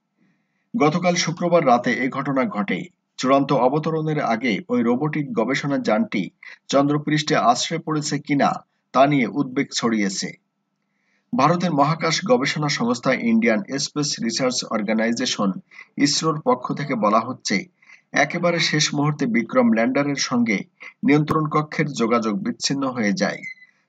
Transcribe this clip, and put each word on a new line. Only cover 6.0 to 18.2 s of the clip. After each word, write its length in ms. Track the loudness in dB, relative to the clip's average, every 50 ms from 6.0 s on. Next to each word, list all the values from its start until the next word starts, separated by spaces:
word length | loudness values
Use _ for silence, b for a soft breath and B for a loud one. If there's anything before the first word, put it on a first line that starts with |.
| 0 0 -2 -4 -4 -6 _ _ B B B B B 0
চন্দ্রপৃষ্ঠে 680 | 2 2 2 2 2 0 -2 0 -2 -2 0 0 0
আছড়ে 440 | 2 4 2 2 2 0 -6 -6 -6
পড়েছে 400 | -4 -4 -4 -4 -4 -4 -6 -6
কিনা 340 | -4 -2 0 2 2 0 0 -2 -8 _ _ _ _ _
তা 160 | 2 4 4 6
নিয়ে 200 | 4 2 2 0
উদ্বেগ 400 | 0 -2 -4 -2 -2 -4 -4 -4 -4
ছড়িয়েছে। 560 | -2 -2 0 0 2 0 -2 -2 -4 -8 -8 -10 -12 _ _ _ _ _ _ _ _ _ _ _ _ _ _ _ _ _ -6 -2 2
ভারতের 340 | 2 4 2 2 0 0
মহাকাশ 540 | 2 2 2 2 2 0 0 -2 -2 0 2
গবেষণা 440 | 2 2 2 2 0 -2 -2 -2 -2
সংস্থা 440 | -2 -2 -2 -2 -2 -2 0 0 0
ইন্ডিয়ান 640 | 0 2 2 2 4 4 2 2 0 -2 -4 -6 -6
স্পেস 380 | -6 -6 -4 -4 -4 -4 -4 -4 -4
রিসার্চ 420 | -4 -2 -2 -2 -2 -2 -4 -6
অর্গানাইজেশন 840 | -4 -4 -4 -2 -2 0 0 0 0 0 -2 -2 -4 -2 -2 -2 -2 -2 -4 -8 B B B B B B 0
ইসরোর 440 | 0 0 0 0 0 -2 -2 -2
পক্ষ 320 | 0 0 0 0 0 -6 -4
থেকে 220 | -4 -4 -4 -2
বলা 240 | 0 2 2 2 2
হচ্ছে, 560 | 0 -2 -8 -8 -6 -4 -4 -4 -4 -6 _ b b b b b b b
একেবারে 480 | b 0